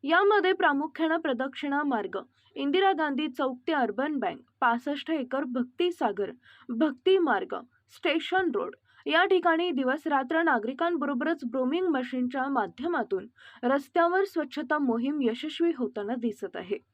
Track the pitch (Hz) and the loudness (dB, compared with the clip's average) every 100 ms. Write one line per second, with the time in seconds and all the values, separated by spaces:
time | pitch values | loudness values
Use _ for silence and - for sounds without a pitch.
0 | 277 339 403 415 370 381 349 277 311 - | 4 4 6 6 4 4 2 2 -2 -2
1 | 320 330 330 240 269 262 294 285 294 233 | 0 0 0 -2 -4 -6 -4 -2 0 -2
2 | 196 190 190 _ _ - 277 370 392 320 | -2 -8 -10 _ _ -6 0 4 4 2
3 | 311 269 302 247 269 254 - 302 233 202 | 0 0 -4 -2 -4 -2 -2 0 0 -2
4 | 285 285 196 - _ _ 247 240 294 285 | -4 -2 -4 -6 _ _ 0 0 -2 -6
5 | - 320 247 269 254 247 247 - 349 339 | -4 -4 -2 -4 -4 -4 -6 -2 -2 0
6 | 254 196 202 247 - - - 226 311 269 | -4 -2 -6 -8 -20 -20 -10 0 0 0
7 | 370 381 320 202 - 190 - _ _ - | 2 4 4 0 -2 -8 -10 _ _ -6
8 | 339 320 - 370 359 240 180 - _ _ | -2 -2 0 0 0 -2 -4 -8 _ _
9 | 285 311 381 370 349 320 359 254 254 285 | 0 2 4 4 4 2 0 0 0 -2
10 | 330 277 262 320 330 247 220 269 339 339 | 0 0 2 2 2 2 -2 -2 0 0
11 | 285 247 302 339 247 262 254 330 370 277 | -2 -2 -2 -2 -2 -2 0 0 0 0
12 | 254 254 247 269 269 269 196 - 311 330 | -2 -2 -2 -2 -2 -2 -2 -4 -4 -2
13 | 220 190 226 _ - - 247 277 277 349 | -2 -4 -6 _ -20 -4 0 0 0 2
14 | 339 370 392 339 294 285 247 302 269 233 | 4 2 0 -2 -4 -6 -2 0 2 0
15 | 262 302 240 240 311 - 339 262 247 214 | 0 0 0 -2 -6 0 0 0 -4 -4
16 | 202 247 226 202 185 185 180 202 _ | -6 -2 -4 -4 -10 -10 -6 -8 _